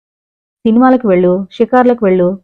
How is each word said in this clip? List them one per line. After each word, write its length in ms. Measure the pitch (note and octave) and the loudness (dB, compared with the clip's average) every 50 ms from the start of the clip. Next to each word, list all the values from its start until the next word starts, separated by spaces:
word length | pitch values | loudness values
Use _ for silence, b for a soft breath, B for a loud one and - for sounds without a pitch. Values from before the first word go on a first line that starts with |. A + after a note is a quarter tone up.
| _ _ _ _ _ _ _ _ _ _ _ _ _ A3+ | _ _ _ _ _ _ _ _ _ _ _ _ _ -2
"సినిమాలకు 400 | A3 A#3 B3+ C4 C4 B3 B3 G#3+ | 0 2 2 2 2 0 0 0
వెళ్ళు, 400 | F#3 F3+ F3+ F3+ F3+ F#3 G3 - | 0 0 0 0 -2 -2 -6 -10
షికార్లకు 540 | - - A#3 A3 - B3+ B3 B3 B3 A#3+ A3 | -6 -6 -4 -2 0 0 2 0 0 0 0
వెళ్ళు, 340 | G3 F#3 F#3 F3+ F3+ F#3+ F#3+ | -2 0 0 0 -2 -4 -6